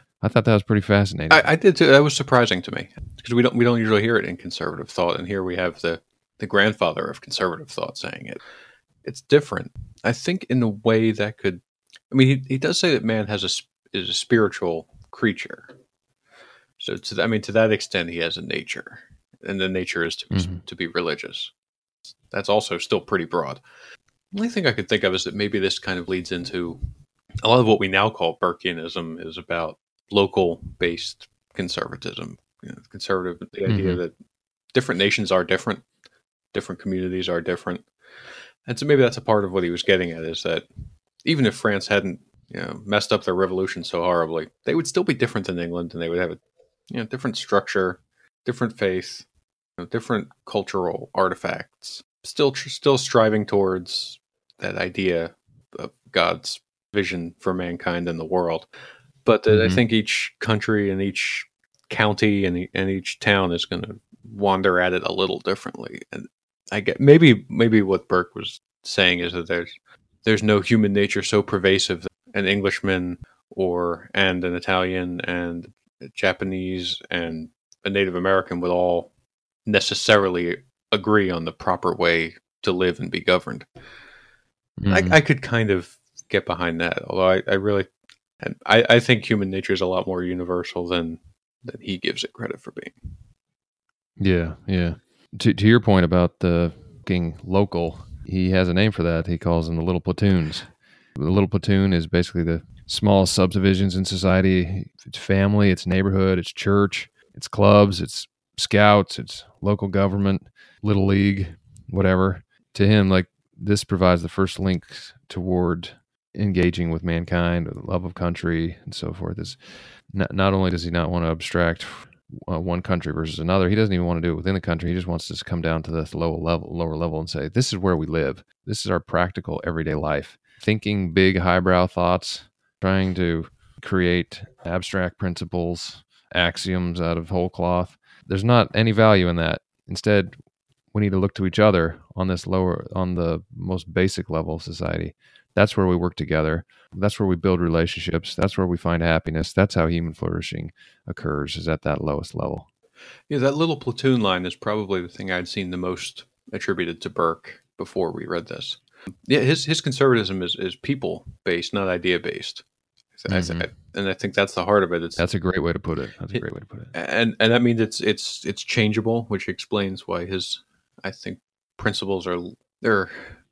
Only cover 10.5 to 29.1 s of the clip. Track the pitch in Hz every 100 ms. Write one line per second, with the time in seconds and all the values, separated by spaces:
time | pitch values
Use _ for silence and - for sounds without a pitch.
10.5 | 127 113 104 113 110 113 107 104 - 98
11.5 | 87 _ _ _ - - 131 131 135 131
12.5 | 131 143 170 180 139 113 110 101 104 92
13.5 | - - _ _ 104 82 82 - 117 104
14.5 | - 90 82 - - - - 113 - -
15.5 | - - - _ _ _ _ _ - -
16.5 | _ _ - - - - 101 95 107 104
17.5 | 107 110 107 - 95 85 85 82 85 -
18.5 | 71 - - - - - _ _ _ -
19.5 | 98 95 92 90 87 82 - - 95 87
20.5 | 90 - 87 85 87 85 73 - - -
21.5 | _ _ _ _ _ - - _ - 101
22.5 | 107 - 87 - 101 - 98 82 87 71
23.5 | 67 _ - - - _ _ _ 196 233
24.5 | 226 160 110 92 107 95 92 - 104 104
25.5 | 101 95 - - 90 85 92 90 90 87
26.5 | 90 85 78 - - _ _ _ - 110
27.5 | 123 110 107 98 95 107 - 85 82 90
28.5 | 87 92 82 82 90 82